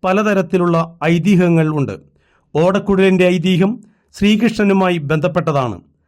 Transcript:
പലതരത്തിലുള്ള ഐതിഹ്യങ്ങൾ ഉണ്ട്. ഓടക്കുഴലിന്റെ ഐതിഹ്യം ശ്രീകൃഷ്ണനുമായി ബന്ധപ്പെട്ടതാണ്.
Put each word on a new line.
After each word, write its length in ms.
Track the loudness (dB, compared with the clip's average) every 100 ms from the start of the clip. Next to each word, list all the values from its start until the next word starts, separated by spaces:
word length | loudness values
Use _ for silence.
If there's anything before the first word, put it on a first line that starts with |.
പലതരത്തിലുള്ള 920 | 0 0 0 -2 -2 -2 0 0 -4 -4
ഐതിഹ്യങ്ങൾ 640 | -2 0 2 2 2 2 0
ഉണ്ട്. 280 | -2 -6 -8 _ _ _ _ _ 0
ഓടക്കുഴലിന്റെ 720 | 0 0 0 2 2 4 2
ഐതിഹ്യം 460 | 2 0 0 0 -2 -12 _ _
ശ്രീകൃഷ്ണനുമായി 840 | -2 0 2 0 0 0 2 0 -2
ബന്ധപ്പെട്ടതാണ്. 800 | -2 -2 -2 -2 -2 -2 -4 -8 _ _